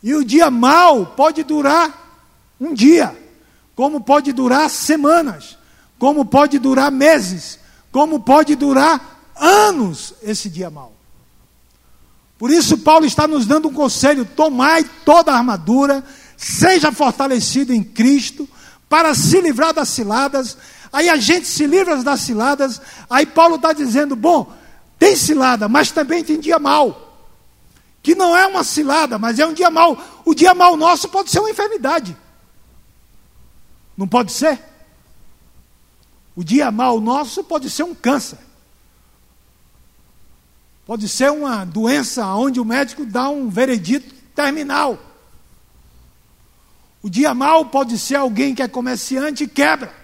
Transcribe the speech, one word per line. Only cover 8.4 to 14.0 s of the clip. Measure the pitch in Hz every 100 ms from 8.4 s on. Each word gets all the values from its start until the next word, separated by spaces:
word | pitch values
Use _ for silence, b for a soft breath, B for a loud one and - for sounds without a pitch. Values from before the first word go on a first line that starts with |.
| 294 285
durar | 285 262 294 302 - - _ -
anos | 302 403 427 349 208 147 - -
esse | 214 214 208
dia | 160 180
mau. | 151 123 _ _ - _ _ _ _ _ _ _ _ _ _ _ _
Por | 233
isso | 320 277 302
Paulo | 302 320 311
está | - 302
nos | 302 214
dando | 302 311
um |
conselho, | 277 277 -